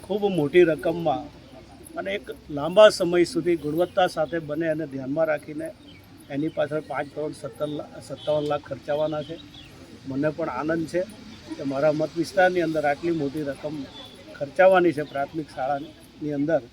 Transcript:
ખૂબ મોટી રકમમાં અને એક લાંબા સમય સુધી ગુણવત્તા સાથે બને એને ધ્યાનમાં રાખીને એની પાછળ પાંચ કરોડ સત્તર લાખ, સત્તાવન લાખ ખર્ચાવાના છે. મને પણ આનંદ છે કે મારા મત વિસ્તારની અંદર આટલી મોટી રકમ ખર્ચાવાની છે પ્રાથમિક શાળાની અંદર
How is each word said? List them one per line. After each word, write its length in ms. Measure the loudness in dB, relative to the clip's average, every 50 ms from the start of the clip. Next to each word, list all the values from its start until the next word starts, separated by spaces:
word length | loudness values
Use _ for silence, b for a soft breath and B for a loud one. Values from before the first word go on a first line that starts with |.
ખૂબ 220 | -6 -4 -4 0 0 0
મોટી 340 | 2 2 0 4 6 6 6
રકમમાં 600 | 6 4 0 0 -2 -2 0 0 0 -2 -2 -4 -10 -16 -20 -20 -20 -20 -20 -20 -20 -20 -20 -20 -16 -12
અને 160 | -10 -8 -6 -6
એક 120 | -6 -8 -10 -16 -16 -12 -8
લાંબા 380 | -6 -4 -4 2 8 10 10 10
સમય 340 | 10 6 0 2 4 4 2
સુધી 320 | 2 2 -4 0 0 -2
ગુણવત્તા 500 | 0 -2 -4 0 0 0 0 2 2 2
સાથે 320 | 2 2 -2 -4 -2 -2 -6
બને 260 | -6 -6 -6 -4 -2
એને 200 | -2 -2 -2 -4
ધ્યાનમાં 400 | -8 -8 -10 -8 -6 0 0 0
રાખીને 420 | 0 0 -4 -4 -10 -12 -10 -10 -12 -14 -16 -20 -20 -20 -20 -20 -20 -20 -20 -16 -10
એની 180 | -6 -4 -4 -4
પાછળ 340 | -2 -2 -2 -2 -2 -6 -6 -4
પાંચ 180 | -6 -6 -6 -6
કરોડ 260 | -6 -6 -6 -6 -8
સત્તર 340 | -8 -12 -12 -8 -6 -6 -6
લાખ, 260 | -4 -8 -8 -10 -14 -18 -14
સત્તાવન 460 | -14 -14 -8 -2 0 0 0 2 0
લાખ 160 | -2 -4 -4 -8
ખર્ચાવાના 540 | -12 -12 -4 -2 0 0 0 0 -2 -4 -6
છે. 140 | -8 -12 -14 -14 -20 -20 -20 -20 -20 -20 -20 -20 -20 -20 -16 -12
મને 220 | -8 -4 0 0 0
પણ 200 | 0 -2 -4 -4
આનંદ 340 | -4 -4 -2 -2 -2 -2 -2 -2
છે 140 | -2 -4 -4 -4 -8 -18 -18 -18 -20 -18 -14 -14 -12
કે 80 | -8 -6
મારા 300 | -4 -2 2 4 4 4
મત 200 | 4 0 -2 -2
વિસ્તારની 480 | -4 -4 -2 4 4 4 6 6 2 0
અંદર 180 | 0 0 0 2
આટલી 300 | 0 0 0 0 -2 -2 0
મોટી 240 | -2 -2 -2 -4 -4
રકમ 320 | -4 -6 -6 -8 -8 -8 -8 -10 -10 -12 -16 -18 -18 -18 -20 -20 -20 -10
ખર્ચાવાની 600 | -8 -8 -8 2 6 8 8 8 8 6 4 2
છે 80 | 0 -4
પ્રાથમિક 440 | -6 -4 -4 -4 -4 -4 -8 -8 -8
શાળાની 840 | -6 -6 -2 -2 -2 -4 -4 -10 -16 -20 -20 -20 -16 -8 -6 -4 -2
અંદર 280 | -2 0 2 2 0 0 -2